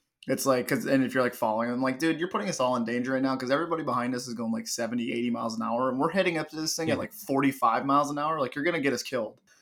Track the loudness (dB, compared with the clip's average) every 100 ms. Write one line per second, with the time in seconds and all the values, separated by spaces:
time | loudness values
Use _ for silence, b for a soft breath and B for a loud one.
0 | _ _ -4 0 2 2 2 -2 2 2
1 | 4 2 0 0 0 2 0 0 0 0
2 | 0 0 -2 -2 -2 0 2 2 0 -2
3 | 0 0 2 0 2 0 2 -2 0 0
4 | 0 -2 -4 -4 -2 -2 -4 -4 -2 -2
5 | -2 -2 0 -2 -2 -4 -2 0 0 2
6 | 2 2 2 0 -4 -6 -4 -2 0 -2
7 | -4 -8 -2 2 2 4 2 2 2 2
8 | 2 0 -2 0 -2 0 0 2 2 0
9 | -2 -4 -4 -8 _ _